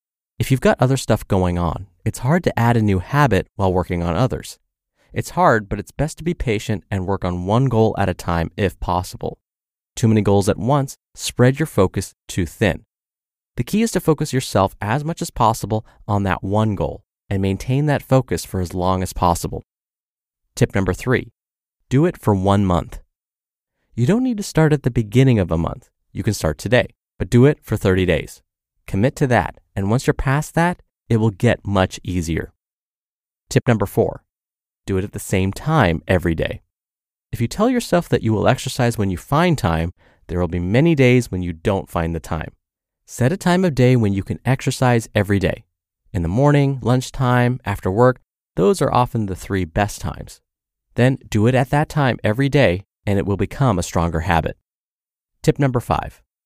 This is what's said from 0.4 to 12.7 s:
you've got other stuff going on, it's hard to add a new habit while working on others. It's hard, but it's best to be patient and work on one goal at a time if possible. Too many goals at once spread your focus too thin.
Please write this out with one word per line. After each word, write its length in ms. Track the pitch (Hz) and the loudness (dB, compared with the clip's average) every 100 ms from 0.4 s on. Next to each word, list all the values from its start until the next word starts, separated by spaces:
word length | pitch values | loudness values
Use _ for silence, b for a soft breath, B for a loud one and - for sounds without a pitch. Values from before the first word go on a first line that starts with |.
| - | -2
you've 120 | 131 | 2
got 200 | 208 214 | 2 2
other 160 | 127 135 | 2 0
stuff 300 | - 110 - | 0 -2 0
going 320 | 95 90 87 | 0 0 0
on, 260 | 85 - 98 _ | -2 -4 -10 _
it's 160 | - - | -8 -4
hard 240 | 123 175 - | 0 0 0
to 140 | - | 0
add 160 | 117 117 | 2 4
a 60 | |
new 180 | 104 95 | 2 0
habit 460 | - 143 139 95 - - | 0 2 2 2 -2 -2
while 180 | 95 | 0
working 280 | 90 87 87 | 0 -2 -2
on 140 | 85 85 | -2 0
others. 420 | 120 67 - - _ _ _ _ _ | -2 -4 -10 -18 _ _ _ _ _
It's 200 | 113 - | -10 -6
hard, 380 | - 180 113 101 | 0 2 2 0
but 100 | 101 | -8
it's 120 | - | -8
best 260 | - 147 - | -6 -6 -6
to 60 | |
be 100 | 165 | -6
patient 520 | 170 - 104 - 104 - | -4 -2 -2 -2 -6 -4
and 160 | 98 92 | -6 -2
work 180 | 98 | -2
on 220 | 90 90 90 | -2 -4 0
one 200 | 113 135 | 2 2
goal 280 | 110 110 - | 2 2 2
at 100 | 95 | -2
a 60 | 90 | -2
time 340 | - 85 82 - | -2 -2 -2 -2
if 220 | 95 - | -4 -4
possible. 580 | - 90 90 120 - - _ _ _ _ _ - | -4 -4 -4 -8 -10 -10 _ _ _ _ _ -2
Too 120 | 113 | 2
many 140 | 110 | 4
goals 280 | 101 101 98 | 4 2 2
at 80 | - | 0
once 400 | 110 143 135 - _ | 0 0 -2 -8 _
spread 460 | - - - 123 135 | -12 -6 2 2 2
your 80 | 160 | -2
focus 480 | - 92 - - - - | 2 0 0 -8 -12 -10
too 200 | - 85 | -6 -4
thin. 360 | - 104 | 0 -2